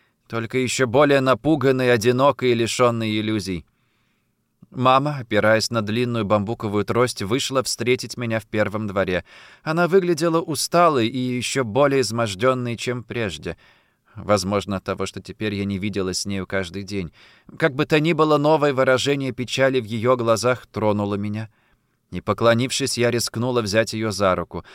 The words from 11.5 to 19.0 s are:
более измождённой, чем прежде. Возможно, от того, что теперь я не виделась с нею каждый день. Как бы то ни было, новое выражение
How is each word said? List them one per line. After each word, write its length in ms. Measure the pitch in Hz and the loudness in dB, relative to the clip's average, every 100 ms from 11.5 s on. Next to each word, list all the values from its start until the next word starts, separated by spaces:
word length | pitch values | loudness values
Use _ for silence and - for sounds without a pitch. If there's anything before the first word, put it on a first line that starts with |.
| 135 | -2
более 360 | 117 117 143 139 | -2 2 2 2
измождённой, 760 | 107 113 113 95 127 127 120 113 | 0 -2 -4 0 0 0 -4 -6
чем 280 | - 123 | -6 -6
прежде. 520 | - 120 107 76 85 80 _ _ _ _ _ 107 | -6 -6 -6 -6 -10 -10 _ _ _ _ _ -12
Возможно, 600 | 95 104 92 101 101 95 | 0 0 2 -2 -2 -6
от 80 | |
того, 220 | - 92 95 | -4 -4 -6
что 140 | 98 | -8
теперь 340 | - - 107 | -16 -8 -6
я 100 | 101 | -4
не 140 | 101 98 | -4 -4
виделась 420 | 104 98 92 90 | -4 -4 -4 -4
с 60 | 101 | -6
нею 200 | 98 90 | -8 -6
каждый 380 | 98 87 95 | -6 -6 -10
день. 280 | 95 101 85 _ - _ - - | -10 -8 -10 _ -20 _ -18 -2
Как 160 | 160 | -2
бы 100 | 131 | 0
то 160 | 147 156 | 0 2
ни 120 | 156 | 2
было, 260 | 156 160 147 | 2 4 4
новое 340 | 147 156 147 | 4 4 2
выражение 600 | 127 131 127 | 2 2 2